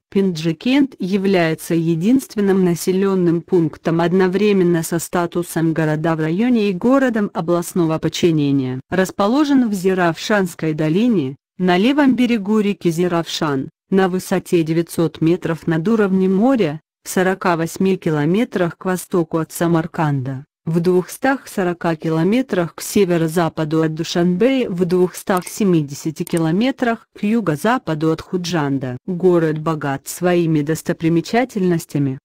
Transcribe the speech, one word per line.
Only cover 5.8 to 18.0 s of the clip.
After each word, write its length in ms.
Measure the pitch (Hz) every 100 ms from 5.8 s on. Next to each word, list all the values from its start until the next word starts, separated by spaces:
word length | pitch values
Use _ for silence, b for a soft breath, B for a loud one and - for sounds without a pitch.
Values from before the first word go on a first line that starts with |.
| 156 156 160 160
в 60 |
районе 500 | 156 175 247 240 208
и 20 |
городом 560 | 180 240 269 262 226 208 -
областного 640 | 165 175 165 185 160 160
подчинения. 840 | 165 - 180 156 143 139 127 127 -
Расположен 800 | 180 185 - 202 262 294 277 240
в 40 | 202
Зиравшанской 1000 | 185 190 175 165 - 208 185 - 160
долине, 640 | 151 156 170 247 208 131 143 _ -
на 180 | 180 180
левом 380 | 220 285 269 233
берегу 460 | 247 233 196 220
реки 280 | 202 202 180
Зиравшан, 800 | 160 175 170 160 - 160 139 135 - _
на 200 | 190 190
высоте 540 | 185 - 185 - 175
девятьсот 580 | 156 165 165 - 165 -
метров 440 | 160 175 156 165 -
над 220 | 160 165
уровнем 480 | 226 202 190 185 190
моря, 460 | 233 269 170 156 - _ -
в 40 |
сорока 460 | - 185 190 196 170
восьми 400 | 165 - 190
километрах 840 | 185